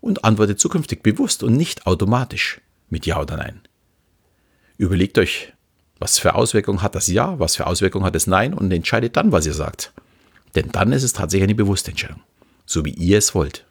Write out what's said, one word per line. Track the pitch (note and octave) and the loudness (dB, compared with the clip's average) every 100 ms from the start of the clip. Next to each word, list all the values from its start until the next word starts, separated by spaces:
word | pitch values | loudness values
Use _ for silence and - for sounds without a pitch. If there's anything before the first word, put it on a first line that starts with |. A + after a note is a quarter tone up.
und | A#3+ G3 | -2 0
antwortet | A2 G#2+ G#2 G2+ | 2 4 2 2
zukünftig | - F3 D3 - | 0 -2 -4 -2
bewusst | A2 G#2+ C4+ - | 0 0 -2 0
und | - | 2
nicht | A#2+ E3+ - - | 2 2 -4 -2
automatisch | F#2 G2 B2 B2+ - - - _ _ _ | 0 2 0 -2 -4 -4 -6 _ _ _
mit | D#2+ - | -6 -4
Ja | D#2 | -4
oder | D2 D#2 | -4 -6
Nein. | - - _ _ _ _ _ _ _ _ _ _ _ _ | -8 -12 _ _ _ _ _ _ _ _ _ _ _ _
Überlegt | G2+ F#2 G2 - | 0 2 2 2
euch, | F#2 - - _ _ _ _ _ | 2 -2 -10 _ _ _ _ _
was | - - | -2 0
für | - | 2
Auswirkungen | - A#2 A2 G2+ G2 | 2 2 2 0 -2
hat | G2 | -2
das | - - | -2 0
Ja, | F2+ D3+ E3 | 0 0 -2
was | E2 - | -2 -2
für | - | -2
Auswirkungen | F2+ F#2+ F#2+ | 0 0 0
hat | F#2+ | -2
das | E2+ - | 0 0
Nein | F#2 B2 | 2 0
und | F#3+ G2 | -2 0
entscheidet | F2+ - A2+ A#2 - | 0 0 -2 0 2
dann, | G3+ | 4
was | A2 D#2 | 4 2
ihr | |
sagt. | D2+ D2 - - - _ _ _ _ _ | -2 -6 -8 -14 -16 _ _ _ _ _
Denn | - C2+ | -4 -2
dann | F2+ G2 | 0 2
ist | C3+ | 2
es | C3 | 0
tatsächlich | - F2+ F#2+ | -4 -2 2
eine | G2 | 2
bewusste | G#2+ G2+ F#2+ - | 2 0 0 -4
Entscheidung, | - - D#2 _ _ _ _ - | -8 -10 -12 _ _ _ _ -6
so | E2 | -4
wie | D2+ | -4
ihr | - E2+ G#2 | -2 4 4
es | - | 4
wollt. | G2 D2 - _ | 0 -2 -4 _